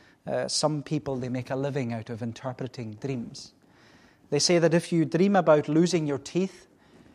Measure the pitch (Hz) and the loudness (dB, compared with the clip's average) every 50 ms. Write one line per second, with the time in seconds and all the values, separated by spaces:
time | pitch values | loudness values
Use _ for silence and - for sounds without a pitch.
0 | - _ _ _ _ - 127 127 127 135 - - - 147 151 147 135 - 156 143 | -20 _ _ _ _ -6 -4 -4 -2 -2 -2 0 0 0 0 -2 -4 -4 -4 -4
1 | - 139 135 123 127 123 127 127 123 - 135 131 139 143 131 143 123 117 117 113 | -4 -4 -6 -6 -4 -4 -6 -6 -6 -4 -4 -4 -4 -4 -4 -4 -4 -4 -6 -6
2 | 107 - 120 104 123 120 113 - - 131 123 - 131 120 - - 117 110 104 107 | -8 -10 -10 -8 -8 -8 -8 -8 -10 -10 -8 -8 -10 -10 -10 -10 -12 -12 -10 -8
3 | - 135 135 120 113 - - - - - _ _ _ _ _ _ _ _ - _ | -8 -6 -6 -6 -8 -10 -14 -16 -18 -20 _ _ _ _ _ _ _ _ -20 _
4 | _ _ _ _ _ _ 147 147 - - 175 170 165 160 160 175 - - 175 165 | _ _ _ _ _ _ 0 2 4 4 4 4 4 4 4 2 2 2 2 2
5 | 156 135 - 160 196 202 202 185 160 160 151 151 147 151 151 160 175 170 185 165 | 2 2 2 2 4 4 4 4 6 6 6 6 4 4 4 4 4 4 2 0
6 | 156 147 139 127 - - - 170 190 190 - - - _ _ _ _ _ - - | 0 -2 -2 -4 -6 -4 -2 -2 -2 -2 -4 -10 -20 _ _ _ _ _ -20 -20
7 | - - _ | -20 -20 _